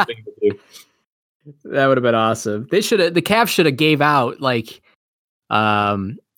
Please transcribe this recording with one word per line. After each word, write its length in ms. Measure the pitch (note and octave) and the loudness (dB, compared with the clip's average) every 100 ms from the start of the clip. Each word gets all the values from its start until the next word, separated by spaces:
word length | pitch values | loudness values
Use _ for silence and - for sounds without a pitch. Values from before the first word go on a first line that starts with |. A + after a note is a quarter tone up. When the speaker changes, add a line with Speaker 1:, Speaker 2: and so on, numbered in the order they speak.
| - | -2
Speaker 1:
thing 180 | A2+ | -6
to 260 | - - G#2 | -16 -4 -4
do. 80 | - _ - - _ _ _ _ _ D3 - | -4 _ -20 -20 _ _ _ _ _ -20 -20
Speaker 2:
That 220 | - C#3 C3+ | -8 0 2
would 80 | B2+ | 2
have 60 | |
been 100 | A#2+ | 2
awesome. 540 | A2+ A2 A2 A2 G#2 B2+ | 2 0 -2 -4 -8 -2
They 100 | F#3+ | -2
shoulda, 300 | G#3+ G#3+ F3 | 0 0 2
the 100 | E3+ | 0
Cavs 280 | E3 A3 A3+ | 0 2 2
shoulda 240 | - D#3 | 2 0
gave 280 | C3 D#3 D3 | 2 2 2
out, 400 | D3 C#3+ A#2+ - | 2 2 0 -2
like, 400 | C3 A#2+ - - _ _ _ _ _ _ _ | -2 -2 -4 -16 _ _ _ _ _ _ _
um, 680 | G#2+ G#2+ G#2 G#2 G2+ F#2+ - _ | 0 0 0 0 -2 -6 -10 _